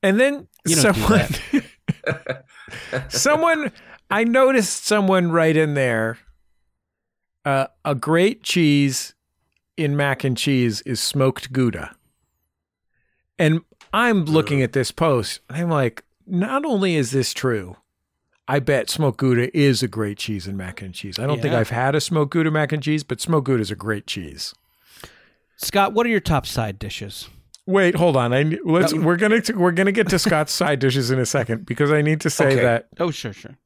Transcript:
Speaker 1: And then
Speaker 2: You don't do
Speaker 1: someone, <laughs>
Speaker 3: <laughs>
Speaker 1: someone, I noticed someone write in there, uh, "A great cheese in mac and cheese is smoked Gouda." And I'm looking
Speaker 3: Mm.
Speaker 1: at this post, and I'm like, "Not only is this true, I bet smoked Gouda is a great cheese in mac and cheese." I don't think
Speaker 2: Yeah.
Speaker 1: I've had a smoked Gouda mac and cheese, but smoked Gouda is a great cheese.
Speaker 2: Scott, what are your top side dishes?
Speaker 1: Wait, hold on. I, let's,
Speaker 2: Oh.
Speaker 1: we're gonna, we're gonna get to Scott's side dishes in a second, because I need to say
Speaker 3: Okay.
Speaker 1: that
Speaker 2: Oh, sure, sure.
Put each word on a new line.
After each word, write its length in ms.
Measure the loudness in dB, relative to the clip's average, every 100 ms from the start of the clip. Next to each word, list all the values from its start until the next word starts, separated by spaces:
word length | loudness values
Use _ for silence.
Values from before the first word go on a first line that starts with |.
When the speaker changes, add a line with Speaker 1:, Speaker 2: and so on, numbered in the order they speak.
Speaker 1:
And 180 | 2 2
then 280 | 2 0 -10 _ -2
Speaker 2:
You 100 | 2
don't 180 | 4 2
do 60 |
Speaker 1:
someone, 1400 | 4 4 2 -4 -2 -2 -2 _ -8 -6 -4 -8 -8 -12 _
<laughs> 640 | -20 -20 -18 -8 -8 -6
Speaker 3:
<laughs> 0 |
Speaker 1:
someone, 600 | -2 0 2 2 0 -4 -10 -20 -20 _
I 140 | -2
noticed 640 | 2 4 6 4 0 -4 0
someone 460 | 2 4 4 4
write 260 | 4 4 4
in 160 | 2
there, 440 | 2 0 0 -2 -6 _ _ _ _ _ _ _ _ _ _ _ _ -2
uh, 220 | -2 -2 _
"A 120 | -4 -4
great 480 | 0 2 2 0
cheese 680 | -4 2 4 4 2 0 -8 _ _ _ _ _ _ -4
in 180 | -2 0
mac 260 | 0 0
and 140 | -2 -2
cheese 440 | 0 2 0 -2
is 180 | -6 -6
smoked 500 | -4 0 0 0 -6
Gouda." 440 | -2 0 -2 -10 -16 _ _ _ _ _ _ _ _ _ _ _ _ _ _
And 240 | 2 2 -4 _ -6
I'm 320 | 0 2 2 2
looking 340 | 2 2 0
Speaker 3:
Mm. 40 | 0
Speaker 1:
at 80 |
this 180 | 0 -2
post, 500 | 0 0 2 -2 -8 _
and 80 | -6
I'm 120 | -2
like, 340 | 0 0 -4 _ _ -6
"Not 360 | -2 -2 -2
only 320 | -2 0 0 0
is 160 | 0
this 220 | 0 -2
true, 420 | -2 -4 -4 -6 -18 _ _ _ _ _ _ -4
I 120 | -4
bet 300 | 0 0 0
smoked 280 | -2 -2 0
Gouda 380 | 0 2 0 2
is 240 | 2 2
a 60 | -2
great 300 | -4 -6 -6
cheese 300 | -6 -8 -6
in 80 | -10
mac 240 | -10 -12
and 120 | -14
cheese." 240 | -14 -12 -8
I 80 | -4
don't 160 | -2
think 120 | 0
Speaker 2:
Yeah. 60 | 0
Speaker 1:
I've 100 | -2
had 240 | -2 0 -2
a 60 |
smoked 300 | -2 -2 0
Gouda 200 | 0 0
mac 200 | 0 -2
and 120 | -4
cheese, 200 | -2 -4
but 160 | -4 -8
smoked 280 | -2 -2 2
Gouda 140 | 0
is 100 | -2
a 40 | -6
great 300 | -6 -6 -6
cheese. 460 | -10 -10 -12 -14 -14 _ _ _ -20 -20 _ _ _ _ _
Speaker 2:
Scott, 360 | -4 0 2
what 120 | 2 0
are 40 |
your 100 | 0
top 260 | 0 -2 -2
side 320 | -6 -6 -6
dishes? 500 | -12 -12 -12 -14 -18 -20 _ -20 -2
Speaker 1:
Wait, 300 | 2 4 4
hold 200 | 2 4
on. 180 | 2
I, 240 | 2 2 -2 0
let's, 280 | 2 2
Speaker 2:
Oh. 60 | 2
Speaker 1:
we're 140 | 2 2
gonna, 240 | 2 2 0 0
we're 160 | 2
gonna 200 | 2 0
get 180 | 2 2
to 80 | 2
Scott's 320 | 2 0 0
side 280 | -2 0 2
dishes 300 | 2 0 0
in 80 | 0
a 60 | 0
second, 400 | -2 -2 -4 -6
because 260 | -2 2
I 100 | 2
need 180 | 2 0
to 80 | -2
say 180 | 0 2
Speaker 3:
Okay. 140 | 4
Speaker 1:
that 260 | 2 0 -2 -4
Speaker 2:
Oh, 120 | -4
sure, 220 | -4 -10
sure. 240 | -12 -18 -20